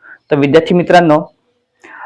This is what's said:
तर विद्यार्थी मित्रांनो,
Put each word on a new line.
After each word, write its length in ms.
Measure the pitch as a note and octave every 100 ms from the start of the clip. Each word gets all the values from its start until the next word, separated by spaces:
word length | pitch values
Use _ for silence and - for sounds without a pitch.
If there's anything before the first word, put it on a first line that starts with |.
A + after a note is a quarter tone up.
| - - -
तर 40 | D3
विद्यार्थी 400 | C#3 D#3 E3 F3+
मित्रांनो, 580 | E3+ F3+ E3+ D3+ - _ _ _ _ _ - -